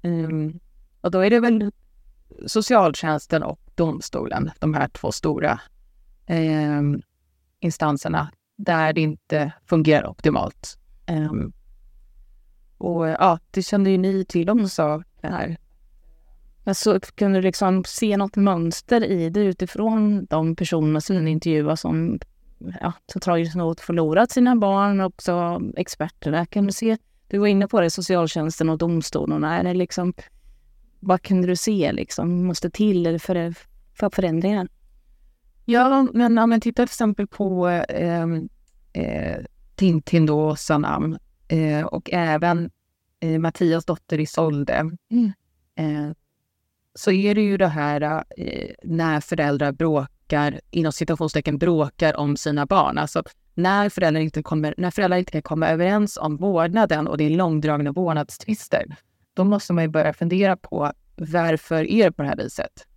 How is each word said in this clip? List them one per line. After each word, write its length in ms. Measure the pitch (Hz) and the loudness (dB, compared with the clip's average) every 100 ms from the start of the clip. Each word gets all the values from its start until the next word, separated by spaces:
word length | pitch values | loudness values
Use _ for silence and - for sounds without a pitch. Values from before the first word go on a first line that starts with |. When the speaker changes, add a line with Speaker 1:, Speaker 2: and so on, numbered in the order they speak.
Speaker 1:
Ehm, 580 | 175 170 160 160 156 175 - - - _ | -2 -2 -2 -4 -4 -8 -20 -20 -20 _
och 100 | 175 | -2
då 80 | 185 | 2
är 100 | 196 | 6
det 100 | 233 | 6
väl 320 | 240 220 208 - _ _ - _ _ - - | 6 2 0 -6 _ _ -20 _ _ -16 -2
socialtjänsten 960 | 220 208 240 180 143 160 151 - 160 | -2 4 4 4 0 -2 -2 -2 -2
och 160 | 151 151 - - | -2 -8 -12 -2
domstolen, 760 | 165 - - - - - 147 - | -2 -2 -8 -8 -6 -4 -6 -2
de 140 | 156 | -2
här 140 | 151 139 | 0 -2
två 240 | - - | -4 -6
stora, 480 | - 160 147 151 - - _ _ _ _ _ - | -2 -2 0 0 -2 -6 _ _ _ _ _ -4
ehm, 760 | 165 160 156 151 147 143 143 - _ _ _ _ _ | -2 0 0 0 0 0 -2 -6 _ _ _ _ _
instanserna, 720 | 170 - 156 147 156 160 147 _ _ - | -6 -2 -2 -2 -2 -4 -4 _ _ -8
där 380 | 202 165 156 | -2 0 0
det 80 | 156 | 0
inte 500 | 156 151 _ 151 147 - _ | -2 -4 _ -2 -2 -8 _
fungerar 420 | 170 156 151 - | 2 4 4 2
optimalt. 720 | - 151 147 - - - - _ - - | -2 0 0 -2 -8 -20 -20 _ -18 -6
Ehm, 480 | 160 156 151 - - - - - - - - - - _ _ _ _ | -4 -2 -4 -6 -10 -20 -20 -20 -20 -20 -20 -20 -20 _ _ _ _
och, 300 | 175 170 160 | -4 -2 -2
ja, 320 | 160 185 170 _ | 2 4 2 _
det 120 | - | -6
kände 260 | 185 208 196 | 0 2 4
ju 80 | 190 | 4
ni 280 | 185 190 185 | 2 0 0
till 240 | 175 170 | -2 2
också, 540 | 226 196 - 151 151 175 _ | 2 0 0 -2 -2 -8 _
det 60 | 151 | -8
här. 300 | 175 - 165 _ _ _ - - - _ - - _ | -6 -6 -8 _ _ _ -20 -20 -20 _ -20 -20 _
Speaker 2:
Men 120 | - 196 | -6 -2
så 240 | 214 190 | 2 2
kunde 380 | - - 202 190 | 0 -2 2 2
du 40 | |
liksom 420 | 190 180 190 190 | 2 0 0 0
se 340 | 180 - 220 202 | -2 -2 0 0
något 180 | 196 - | 0 2
mönster 680 | 202 175 165 165 - 240 | 2 2 -2 -4 0 2
i 260 | 220 185 165 | 2 0 0
det 100 | 190 | 0
utifrån 840 | 202 180 180 - 220 220 214 208 - | 0 0 -6 -2 0 2 2 0 0
de 300 | 156 160 165 | 0 0 -2
personerna 460 | 175 165 156 156 | -2 0 2 0
som 240 | - 185 160 | 0 0 0
du 40 | |
intervjuar 460 | 160 170 156 151 156 | 0 0 0 0 -2
som, 440 | - 160 165 - - _ - - 175 180 | -2 -2 -2 -4 -10 _ -20 -18 -16 -8
ja, 120 | 170 - - | -8 -8 -10
så 60 | 190 | -6
tragiskt 360 | 185 170 170 170 | 0 0 0 -2
nog 240 | 165 165 | -4 -4
förlorat 520 | - 170 156 165 240 | -4 -2 2 4 4
sina 240 | - 247 240 | 4 4 4
barn, 440 | 202 196 202 196 | 4 2 2 2
och 80 | 190 | -2
också 540 | - - 175 170 175 - - | -4 -4 -2 -2 -4 -6 -6
experterna. 680 | 180 - 156 _ - 156 170 | -8 -6 -8 _ -4 -2 -2
Kan 200 | 208 196 | 0 0
du 60 | |
se, 260 | 190 226 220 _ _ _ | 0 0 -2 _ _ _
du 100 | 202 | 0
var 100 | 208 | 4
inne 200 | 196 202 | 4 4
på 140 | 220 | 2
det, 80 | 170 | 2
socialtjänsten 800 | 175 175 180 165 170 156 - 160 | -2 0 0 2 -2 -4 -2 -2
och 80 | 160 | 0
domstolarna. 840 | 170 165 151 147 147 151 151 170 | 0 0 -2 -4 -2 -2 0 0
Är 40 | |
det 100 | 180 | 0
liksom, 400 | 180 175 - 180 - - _ - - _ _ _ _ | 0 -2 -2 -4 -4 -14 _ -20 -20 _ _ _ _
vad 220 | 196 185 | 0 0
kunde 260 | - 190 180 | 2 2 2
du 80 | 180 | 0
se 360 | - 208 151 | 0 0 0
liksom 540 | - - - 170 175 180 | -2 -6 -4 -2 0 -2
måste 240 | 165 175 | -2 -6
till 380 | - 214 185 170 | 0 2 2 0
eller 120 | 165 | -2
för, 340 | - 175 170 170 - - _ | -2 -4 -4 -8 -18 -20 _
för 160 | _ 156 | _ -2
förändringar? 580 | - 185 160 180 208 185 _ _ _ _ _ _ _ _ _ - | 0 0 0 0 -2 -4 _ _ _ _ _ _ _ _ _ 0
Speaker 1:
Ja, 420 | 233 262 269 262 | 4 6 4 2
men 240 | 226 240 226 | 2 4 4
om 120 | 226 | 4
man 120 | 226 | 4
tittar 240 | 233 233 247 | 0 0 -2
till 60 | |
exempel 360 | - 220 208 202 | 0 -2 0 -4
på, 400 | - 196 185 175 175 - | -4 -2 0 0 0 -2
ehm, 600 | - 170 170 165 165 165 _ _ _ _ | -2 -2 0 -2 -4 -6 _ _ _ _
eh, 440 | - - 76 76 - - _ - - | -6 -4 -4 -6 -8 -12 _ -20 0
Tintin 500 | 190 165 - 170 156 | 2 2 2 2 4
då, 300 | 151 156 151 | 2 0 -2
Sanam, 600 | - 151 151 147 151 160 _ _ _ | 0 0 0 -2 -4 -6 _ _ _
eh, 380 | 160 156 151 156 | 0 0 -2 -4
och 240 | - - | -6 -4
även, 560 | 180 165 151 170 170 170 _ _ _ _ _ | -2 0 2 2 0 -4 _ _ _ _ _
eh, 200 | 165 160 | -2 0
Mattias 460 | 165 - 175 165 - | -2 0 2 2 -2
dotter 340 | 165 _ 151 | -6 _ -4
Isolde, 720 | 151 - 160 147 143 127 160 170 _ | -2 0 0 0 0 -2 -2 -6 _
Speaker 2:
Mm. 220 | 233 226 196 _ _ _ - | 0 0 -2 _ _ _ -6
Speaker 1:
eh, 380 | 156 151 147 156 _ _ _ _ _ _ _ - | -4 -4 -6 -10 _ _ _ _ _ _ _ -6
så 160 | - | 0
är 240 | 190 202 208 | 2 2 2
det 60 | |
ju 160 | 208 196 | 2 2
det 100 | 190 | 0
här, 560 | 151 147 147 151 156 - - | 0 -2 -2 -2 -4 -8 -10
eh, 320 | - - - - | -8 -8 -10 -12
när 360 | - 165 165 151 | -6 -2 0 0
föräldrar 520 | - 156 147 143 143 | -2 -2 0 0 -2
bråkar, 880 | 135 160 147 135 _ _ 151 147 - _ | 0 0 0 -2 _ _ 0 0 -4 _
inom 200 | 170 160 | -2 -2
citationstecken 680 | - 170 160 156 151 151 143 | -2 -4 -2 -2 -2 -2 0
bråkar 580 | 170 165 143 _ 160 - | 2 2 0 _ 0 2
om 220 | 147 147 | -2 -2
sina 280 | 156 147 143 | -2 -2 2
barn. 320 | 196 147 135 | 2 2 0
Alltså 260 | 151 160 - _ _ | -4 -4 -6 _ _
när 360 | - 180 202 202 | -2 2 2 0
föräldrar 320 | - 170 156 | 2 0 2
inte 220 | 156 156 | -2 -4
kommer, 300 | - 156 151 - | -4 -2 -2 -2
när 140 | 180 | -4
föräldrar 260 | - 185 180 | 0 2 2
inte 140 | 180 | 0
kan 100 | 156 | -6
komma 260 | - 160 160 | -4 -2 0
överens 500 | 160 175 208 208 - | 2 2 2 0 -2
om 200 | 156 151 | -6 -2
vårdnaden 720 | 190 175 165 208 214 156 156 | 0 2 2 2 2 2 -2
och 100 | 147 | 0
det 60 | |
är 60 | 151 | 2
långdragna 600 | 165 180 156 151 147 143 | 2 2 0 0 0 -2
vårdnadstvister, 1040 | 147 180 151 147 - - 214 - - - 143 _ _ _ - | -2 -2 -2 -4 -10 -6 -8 -2 -2 -2 -14 _ _ _ -2
då 60 | |
måste 300 | 190 202 - | 0 0 0
man 100 | 175 | -2
ju 40 | 160 | 0
börja 260 | 156 156 | 0 0
fundera 440 | 151 170 180 196 185 | -2 -2 0 0 0
på, 340 | - - 147 - _ - | -4 -4 -4 -6 _ -12
varför 760 | 156 170 165 156 - 165 160 | -4 -2 0 -2 -2 -2 2
är 140 | 214 196 | 4 4
det 60 | |
på 100 | - | 2
det 60 | 143 | -4
här 100 | - | -4
viset? 500 | - - - - - | -6 -8 -10 -10 -20